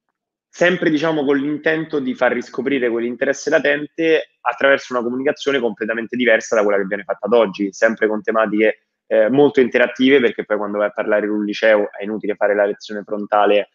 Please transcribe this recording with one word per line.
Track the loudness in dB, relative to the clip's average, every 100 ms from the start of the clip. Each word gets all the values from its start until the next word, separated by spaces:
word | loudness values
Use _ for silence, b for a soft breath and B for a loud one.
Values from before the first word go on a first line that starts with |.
| _ _ _ _ _
sempre, | 0 0 2 0
diciamo, | 0 0 -2
con | 0 0
l'intento | -2 -4 -2 -4 -4 -4
di | -4 0
far | 0
riscoprire | 0 -6 -6 -4 -2 0
quell'interesse | -2 -4 -4 -4 -4 0
latente | 0 0 -2 -4 -4 0 0 -2 _
attraverso | -8 0 2 2 0
una | -4
comunicazione | -4 -4 -4 -4 -2 -2
completamente | -2 -4 -4 -4 -6 -2
diversa | 2 2 2 0
da |
quella | 2 0
che | -2
viene | -6
fatta | -6 -6 0
ad |
oggi, | 2 2 0 -6
sempre | 0 0 2 -2
con | -2
tematiche, | -2 0 2 2 0 0 _ _ -2
eh, | 2 2
molto | 4 4 4
interattive, | 2 2 0 2 4 4
perché | 2 -2 -4
poi | -4
quando | -4 -2
vai | -2
a |
parlare | -2 -2 0 0
in |
un | -2 -4
liceo | 0 2 4 2
è | -6
inutile | -8 -6 -6
fare | -2 0 2
la | 0
lezione | -2 -10 -12
frontale, | -8 -8 -2 2 4 2 0